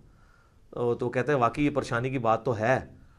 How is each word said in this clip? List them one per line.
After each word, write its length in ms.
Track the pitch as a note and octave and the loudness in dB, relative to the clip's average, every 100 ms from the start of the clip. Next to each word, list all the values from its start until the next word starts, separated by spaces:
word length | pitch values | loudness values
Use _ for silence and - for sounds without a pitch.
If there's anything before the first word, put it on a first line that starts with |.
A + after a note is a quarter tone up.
| - - - _ _ _ - | -20 -20 -20 _ _ _ -14
تو 380 | - A#2+ A#2 B2 | -2 0 0 0
کہتے 220 | B2+ C#3 | -2 0
ہیں، 80 | C#3+ | 2
"واقعی 260 | A#2 D3 D3 | 2 2 0
یہ 40 | |
پریشانی 400 | C3+ A2+ A#2 C3 | 0 -2 -4 -2
کی 100 | C3 | -2
بات 260 | A2+ A2 C3+ | 2 2 0
تو 120 | G#2+ | 0
ہے۔" 220 | A2+ B2 E2 - - | 2 0 -2 -18 -20